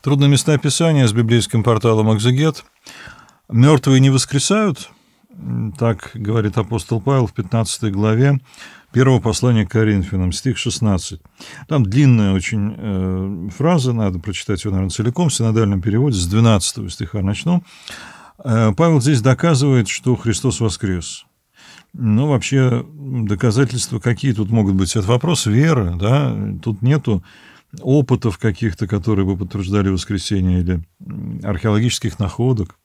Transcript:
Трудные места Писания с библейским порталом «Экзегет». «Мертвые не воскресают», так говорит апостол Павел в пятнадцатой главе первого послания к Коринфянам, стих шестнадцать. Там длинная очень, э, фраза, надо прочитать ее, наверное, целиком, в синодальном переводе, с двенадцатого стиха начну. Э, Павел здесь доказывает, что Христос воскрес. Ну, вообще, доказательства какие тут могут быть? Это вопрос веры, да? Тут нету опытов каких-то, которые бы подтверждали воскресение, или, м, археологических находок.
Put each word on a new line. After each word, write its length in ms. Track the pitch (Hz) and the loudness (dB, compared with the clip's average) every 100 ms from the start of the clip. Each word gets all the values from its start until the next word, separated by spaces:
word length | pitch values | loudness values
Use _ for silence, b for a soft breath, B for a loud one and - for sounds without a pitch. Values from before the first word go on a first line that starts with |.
Трудные 240 | 139 139 139 | 0 2 4
места 300 | 139 - 147 | 4 2 0
Писания 480 | 147 - 165 151 120 | 0 0 2 4 2
с 80 | |
библейским 480 | 110 113 117 - 113 | 2 2 2 2 0
порталом 520 | 110 110 117 110 110 | 2 2 2 2 2
«Экзегет». 520 | 110 117 127 156 - - B B B B B B B _ | 2 2 2 0 -2 -18 B B B B B B B _
«Мертвые 520 | 117 135 147 139 131 | 4 6 6 4 4
не 100 | 135 | 6
воскресают», 800 | 135 - 143 - 208 208 135 - b b b _ 196 120 120 110 - | 4 0 -2 0 0 0 -2 -12 b b b _ -14 -8 -6 -6 -2
так 320 | 117 101 - | -2 -2 -8
говорит 460 | 113 104 113 104 104 | -8 -2 0 0 -2
апостол 420 | 107 113 - 113 | -2 -4 -4 -4
Павел 260 | 135 139 113 | 0 0 0
в 60 | |
пятнадцатой 580 | - 92 117 107 - 110 | -4 -2 -2 -2 -4 -4
главе 480 | 95 107 113 139 139 B B B B B | 0 0 4 2 2 B B B B B
первого 260 | 117 131 127 | 2 4 4
послания 460 | 123 104 123 113 | 2 0 2 2
к 60 | 101 | 0
Коринфянам, 640 | 113 110 101 90 95 90 | 0 2 2 0 -2 -2
стих 260 | 87 131 - | -2 -4 -4
шестнадцать. 640 | 120 - 110 95 - 82 _ B B B - | -6 -2 0 0 -4 -16 _ B B B -4
Там 160 | 156 | 0
длинная 500 | 101 120 139 117 101 | 2 4 4 4 2
очень, 400 | 95 - 110 101 - | 0 -2 -4 -4 -6
э, 720 | 107 95 92 92 95 98 101 - | -6 -4 -2 -4 -6 -8 -10 -2
фраза, 380 | 151 175 127 | 0 2 0
надо 240 | 117 101 90 | 0 -2 -2
прочитать 440 | 107 92 - 98 | -8 -10 -6 -4
ее, 100 | 104 | -2
наверное, 180 | 95 95 | -2 -2
целиком, 400 | - 110 147 170 | -2 -2 0 -2
в 40 | |
синодальном 460 | - 113 110 104 98 | 0 0 2 2 0
переводе, 380 | 95 107 143 101 | 0 0 0 0
с 80 | 87 | 0
двенадцатого 640 | 104 117 104 - - 98 | 2 4 4 0 -8 -12
стиха 320 | - - 107 | -10 -8 -4
начну. 400 | 95 104 165 175 B B B B B B B _ | -4 -2 -2 -2 B B B B B B B _
Э, 300 | 127 113 110 101 | -2 2 2 2
Павел 240 | 170 156 | 2 4
здесь 220 | 123 135 | 2 2
доказывает, 680 | 117 - 170 139 143 131 104 | 2 2 2 2 4 2 0
что 280 | - 127 123 | -4 -2 -2
Христос 440 | 117 101 131 - | -2 -2 -2 -2
воскрес. 640 | 113 - 98 90 80 - _ _ _ B B B B | -4 -2 -4 -4 -8 -16 _ _ _ B B B B
Ну, 320 | - 117 107 147 | -4 0 2 2
вообще, 580 | 131 - 135 127 120 - | -2 0 2 2 0 -6
доказательства 1080 | 151 139 127 104 101 123 107 131 120 - 113 | -14 -8 -4 -2 0 2 2 0 -2 -6 -4
какие 340 | 123 120 139 | -2 -2 -2
тут 160 | 104 101 | -2 0
могут 240 | 113 98 | 2 2
быть? 200 | 95 92 110 | 2 0 0
Это 100 | 95 | 0
вопрос 380 | 123 156 151 110 | 0 0 0 2
веры, 480 | 110 160 139 90 85 | 2 2 2 0 -2
да? 380 | 101 139 135 107 101 95 | 0 2 0 -4 -6 -6
Тут 200 | 117 101 | -6 -2
нету 420 | 123 147 123 98 B B B B B - | 0 0 0 -4 B B B B B -10
опытов 560 | - 143 131 117 117 - | 0 0 2 0 -2 -2
каких-то, 480 | 117 92 113 90 101 | -4 -2 -4 -4 -4
которые 400 | 101 101 101 95 | -2 0 0 0
бы 100 | 95 | -2
подтверждали 520 | 92 98 95 101 95 | -6 -6 -2 0 0
воскресение, 720 | 92 - 98 - 101 92 90 | -2 -4 -6 -2 -2 0 0
или, 240 | 87 90 82 _ | 0 -4 -6 _
м, 360 | - - - 107 | -14 -12 -10 -10
археологических 800 | 101 92 113 104 120 - 113 - | -6 -4 0 0 0 -2 -8 -4
находок. 560 | 95 - 123 117 92 _ | -6 -2 -2 -2 -4 _